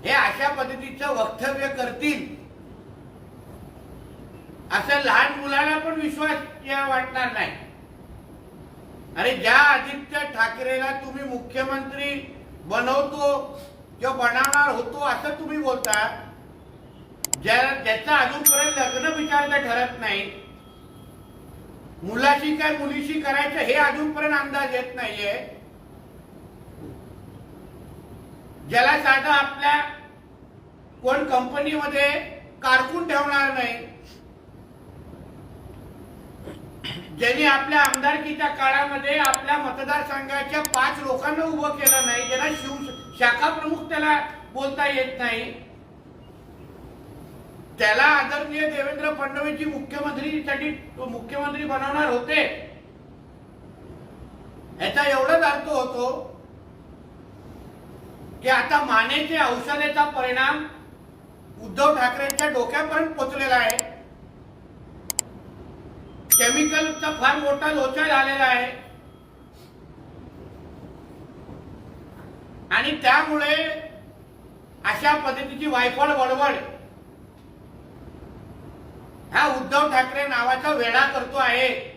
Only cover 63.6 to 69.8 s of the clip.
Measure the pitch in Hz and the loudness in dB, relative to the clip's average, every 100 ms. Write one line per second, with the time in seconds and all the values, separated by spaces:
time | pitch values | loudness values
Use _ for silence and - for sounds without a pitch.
63.6 | 226 - - - - - - - - - | 4 2 -2 -12 -18 -20 -20 -20 -20 -20
64.6 | - - - - - - - - - - | -20 -20 -20 -18 -6 -6 -6 -14 -18 -18
65.6 | - - - - - - - - - 302 | -18 -16 -18 -18 -18 -18 2 4 6 4
66.6 | 302 311 311 311 311 302 254 294 285 285 | 2 2 0 -2 -4 2 2 2 0 0
67.6 | 302 302 262 262 311 277 269 277 262 247 | 0 2 0 0 2 4 2 2 2 2
68.6 | 247 - - - - - - - - - | 0 -8 -16 -20 -20 -20 -20 -20 -20 -20
69.6 | - - | -20 -20